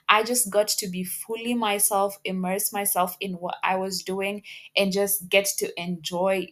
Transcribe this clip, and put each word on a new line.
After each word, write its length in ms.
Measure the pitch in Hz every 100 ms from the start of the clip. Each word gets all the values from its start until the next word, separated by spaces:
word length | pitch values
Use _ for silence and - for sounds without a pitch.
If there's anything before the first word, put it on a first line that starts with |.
| -
I 160 | 214
just 260 | 220 247 196
got 180 | 202 214
to 180 | - 196
be 160 | 185
fully 520 | 185 - - 226 233 240
myself, 600 | 214 202 202 196 202 196 -
immerse 460 | 190 185 190 -
myself 460 | 208 202 180 185 -
in 140 | 190
what 220 | 170 175 -
I 120 | 185 190
was 260 | 190 185
doing, 400 | - 190 196 208 - - - -
and 160 | 196
just 340 | 196 202 - 180
get 160 | 202 196 -
to 240 | 202 -
enjoy 680 | 175 170 151 175 190 190 180